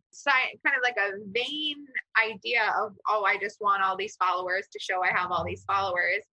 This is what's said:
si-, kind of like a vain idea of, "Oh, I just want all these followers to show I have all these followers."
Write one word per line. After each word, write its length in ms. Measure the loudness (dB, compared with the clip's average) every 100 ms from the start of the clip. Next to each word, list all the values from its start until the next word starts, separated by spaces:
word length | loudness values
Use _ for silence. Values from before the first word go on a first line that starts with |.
| _
si-, 480 | -6 2 2 2 -2 0
kind 100 | 2
of 80 |
like 140 | 2 2
a 140 | 0 -2 -4
vain 540 | -4 -4 -4 -6 -6 -10 -12 -2 0
idea 480 | 0 -2 -2 0 2 0
of, 160 | -2 -4 0
"Oh, 160 | 2
I 140 | 2 0
just 220 | -2 -2
want 220 | 2 4
all 120 | 2 0
these 180 | -4 -2
followers 520 | 0 0 0 -2 -4
to 80 | -8
show 240 | -2 0
I 80 | 2
have 200 | 2 2
all 120 | 0
these 200 | -2 -4 -2
followers." 580 | 0 0 0 0 -2 -4